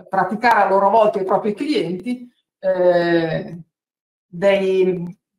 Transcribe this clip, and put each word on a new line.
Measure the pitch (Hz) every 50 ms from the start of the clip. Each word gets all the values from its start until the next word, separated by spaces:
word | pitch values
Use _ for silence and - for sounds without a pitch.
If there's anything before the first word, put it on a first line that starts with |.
| -
praticare | - - 196 185 185 220 214 - 240 226 214 202
a | 190
loro | 190 196 196 190
volta | 208 226 214 208 - 202
ai | 185
propri | - 208 190 - 220 202
clienti, | - 277 294 294 220 170 165 180 180 - 240 247 247 - - _ _ _ _ _ _
eh, | - 190 190 180 180 180 175 175 170 170 170 170 165 160 160 160 - - 160 175 165 _ _ _ _ _ _ _ _ _ _ _ _
dei, | _ - 170 185 202 196 196 196 190 190 190 185 185 180 180 175 175 175 _ _ _ _